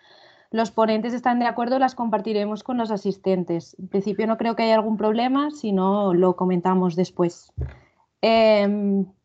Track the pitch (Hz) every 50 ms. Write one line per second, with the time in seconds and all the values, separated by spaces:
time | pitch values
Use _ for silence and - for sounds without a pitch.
0 | _ _ _ - - - _ _ _ _ - 220 226 220 - 220 220 220 220 214
1 | 220 240 233 240 240 254 240 240 240 240 233 247 240 240 262 262 262 254 254 -
2 | 240 226 226 208 196 220 214 208 208 208 214 214 - - 247 240 226 208 220 196
3 | - 202 190 - - 190 190 180 175 170 170 165 165 - - - 190 185 - 196
4 | 196 214 196 208 220 220 220 220 226 233 214 226 226 220 220 220 208 220 220 196
5 | 214 214 214 233 240 254 262 269 294 302 302 - - 214 196 190 185 190 196 208
6 | 202 190 175 175 185 185 180 - 185 185 185 175 170 185 185 185 185 180 160 180
7 | 180 - - - 175 170 - - - _ _ - - - - - _ _ _ _
8 | _ _ _ _ - 220 226 226 220 220 214 208 202 196 208 208 202 202 196 196
9 | 190 190 - _